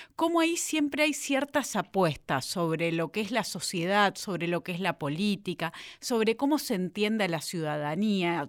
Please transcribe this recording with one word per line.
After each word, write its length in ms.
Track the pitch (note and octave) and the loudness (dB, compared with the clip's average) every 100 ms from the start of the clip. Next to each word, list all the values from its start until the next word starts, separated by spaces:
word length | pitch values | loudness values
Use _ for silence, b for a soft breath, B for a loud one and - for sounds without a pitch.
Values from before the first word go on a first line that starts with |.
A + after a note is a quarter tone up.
| B | B
cómo 260 | - E4 E4+ | -2 2 4
ahí 180 | E4 E4+ | 4 2
siempre 460 | - D#4 D4 D4 | 0 0 0 2
hay 100 | D4+ | 0
ciertas 600 | C#4 - C#4 C#4+ - A#3+ | 0 0 0 2 -2 0
apuestas 720 | G#3 - F#3+ E3+ C#3 - C#3 | -2 0 2 2 2 -2 -2
sobre 480 | - F#3+ E3+ D#3+ E3+ | -2 -2 0 0 0
lo 200 | E3 E3 | 0 -2
que 100 | G#3 | -4
es 80 | G3+ | -2
la 140 | A3+ | -2
sociedad, 680 | - F3+ - F#3 E3+ G3+ G3+ | -2 -4 -4 -2 2 4 4
sobre 320 | - - F3 E3+ | 2 -6 -2 0
lo 160 | E3+ | -2
que 100 | - | -2
es 80 | F3 | -4
la 180 | F#3 E3+ | -2 -2
política, 760 | C#3+ D3+ G#3 G3 F#3 E3 E3 B B B | -4 -2 -2 -2 -4 -4 -4 B B B
sobre 360 | - A#3 A3 A3+ | -2 0 2 2
cómo 220 | C#4 D4+ | 2 2
se 160 | - | 0
entiende 500 | G3+ F3+ G3+ G#3 A3 | -2 -2 0 0 2
a 40 | F#3+ | 0
la 120 | D#3+ | -2
ciudadanía, 1080 | - F3 D3+ D3+ D3 D#3+ G#3+ G3 F3 E3+ | -4 -4 -2 -2 -2 0 2 2 2 0